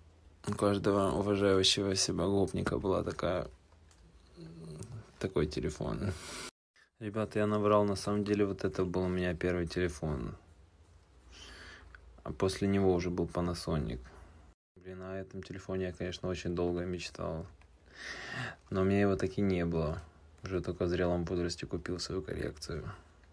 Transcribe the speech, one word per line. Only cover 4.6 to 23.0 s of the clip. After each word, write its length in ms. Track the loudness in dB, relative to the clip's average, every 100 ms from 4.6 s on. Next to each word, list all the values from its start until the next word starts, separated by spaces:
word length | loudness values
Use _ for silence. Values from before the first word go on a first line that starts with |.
| -14 -12 -12 -14 -14 -6
такой 260 | -2 0 0
телефон. 680 | 0 -4 -2 -4 -2 -4 -4 -8 -10 -12 -14 _ _ _ -10
Ребята, 400 | -6 -2 0 2
я 80 | 4
наврал, 380 | 4 8 8
на 100 | 6
самом 300 | 2 0 2
деле 200 | 4 4
вот 200 | 4 2
это 200 | -2 0
был 180 | 0 2
у 60 | 2
меня 280 | 2 0 0
первый 320 | 0 0 0
телефон. 680 | 0 -2 -2 -2 -2 -4 -8 -16 -20 -20 -20 -20 -20 _ -20 -20 -20 -18 -18 -18 -18 -20 -20 -20 -14
А 80 | -8
после 340 | 0 2 2 2
него 260 | 4 6
уже 180 | 4 2
был 160 | 0 0
Panasonic. 760 | 0 0 -2 -2 0 0 -4 -10 -20 -20 -20 -20 _ _
Блин, 280 | -20 -14 -12
о 120 | -8
этом 300 | -8 -8 -10
телефоне 420 | -10 -10 -4 -2 -2
я, 60 |
конечно, 360 | -4 -6 -4 -4
очень 280 | -2 -2 0
долго 280 | 0 0
мечтал. 640 | -2 -4 -6 -6 -6 -6 -8 -14 -20 -20 -20 -16 -12 -10 -10 -8 -8 -10 -4
Но 100 | 0
у 40 |
меня 180 | 4 4
его 120 | 4
так 240 | 2 0 0
и 20 |
не 240 | 0 2
было. 380 | 2 0 0 -2 -10 -20 -20 -14
Уже 180 | -6 -4
только 260 | -2 -2 0
в 20 |
зрелом 360 | 2 2 2
возрасте 420 | 0 0 -2 -4 -6
купил 340 | -6 -4 -6
свою 200 | -4 -4
коллекцию. 680 | -4 -4 -6 -6 -8 -8 -8 -12